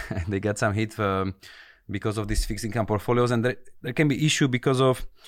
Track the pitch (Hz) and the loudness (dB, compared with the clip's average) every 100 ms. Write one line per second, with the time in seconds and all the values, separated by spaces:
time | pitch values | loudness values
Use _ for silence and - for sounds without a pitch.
0 | - 92 85 98 104 101 113 101 110 - | -6 -6 -2 -2 -2 0 0 0 -4 -2
1 | 101 95 95 - - - - _ - 101 | -2 0 -4 -6 -16 -20 -20 _ -10 -6
2 | 110 104 104 107 - 104 110 113 104 104 | -4 -4 -2 -2 -2 -4 -4 -4 0 0
3 | - 120 120 120 123 - - - - 123 | 2 2 4 2 0 -2 -12 -10 -6 0
4 | 151 127 151 - 143 120 147 127 131 127 | 2 4 2 4 2 2 0 4 4 2
5 | - - | -4 -12